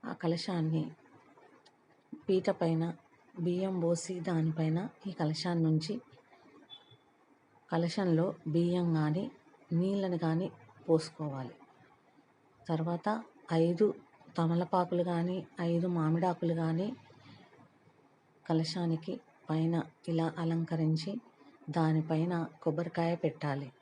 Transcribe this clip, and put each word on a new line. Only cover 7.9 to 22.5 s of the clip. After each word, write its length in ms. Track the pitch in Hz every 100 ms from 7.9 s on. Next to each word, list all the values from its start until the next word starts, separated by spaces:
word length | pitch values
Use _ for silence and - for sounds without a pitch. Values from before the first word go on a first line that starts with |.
| 165 185 160 180 - -
బియ్యం 460 | 160 175 180 175
కానీ 360 | 160 151 151 202 - - - -
నీళ్ళని 460 | 165 185 202 190 175
కానీ 320 | 165 160 185 - - - -
పోసుకోవాలి. 680 | 160 160 - 151 135 127 - - - - _ _ - _ _ _ _ -
తర్వాత 540 | 160 165 170 208 226 233 - -
ఐదు 420 | 165 165 175 208 - - - - -
తమలపాకులు 640 | 165 170 175 185 175 175
కానీ 440 | 175 170 170 185 175 -
ఐదు 260 | 170 170 180
మామిడాకులు 680 | 170 156 165 180 175 170
కానీ 420 | 165 160 165 202 262 - - - - - - - _ - _ _ _ _ _ -
కలశానికి 720 | 160 160 185 170 160 160 135 - _ -
పైన 320 | 156 165 170 160 - -
ఇలా 240 | 165 165 165
అలంకరించి 760 | 165 165 165 165 156 156 160 220 - _ - - -
దానిపైన 760 | 160 160 160 156 160 175 170 160